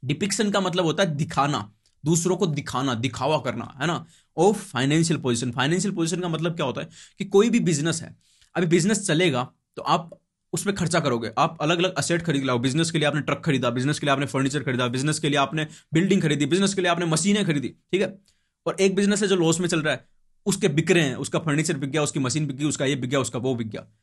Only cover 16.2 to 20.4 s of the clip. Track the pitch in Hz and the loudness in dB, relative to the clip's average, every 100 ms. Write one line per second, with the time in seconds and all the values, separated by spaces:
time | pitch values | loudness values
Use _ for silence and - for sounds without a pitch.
16.2 | 160 147 143 175 196 196 180 170 175 156 | 2 0 0 2 0 0 0 0 0 0
17.2 | 180 208 196 147 120 - _ 180 202 - | 2 2 2 0 -2 -10 _ -2 -2 -4
18.2 | _ _ _ _ - 165 196 180 202 208 | _ _ _ _ -6 2 2 4 2 2
19.2 | 208 190 165 165 175 170 156 135 _ _ | 2 2 4 2 0 0 0 -4 _ _
20.2 | _ _ | _ _